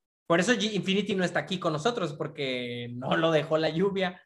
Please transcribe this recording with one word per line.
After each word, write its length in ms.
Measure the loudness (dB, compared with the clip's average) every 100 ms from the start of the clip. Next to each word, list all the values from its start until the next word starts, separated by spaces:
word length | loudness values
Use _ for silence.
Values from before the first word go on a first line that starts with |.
| _ _ 0
Por 120 | 2
eso 140 | 4
G-, 200 | 2 2
Infinity 400 | 0 0 0 0
no 100 | 0
está 160 | 0 -2
aquí 180 | -4 -2
con 140 | -2
nosotros, 400 | 0 0 0 -4
porque 760 | -4 -8 -6 -4 -4 -6 -6 -8
no 220 | -8 -2 2
lo 140 | 4
dejó 260 | 4 2 0
la 100 | 2
lluvia. 520 | 2 0 0 -4 -4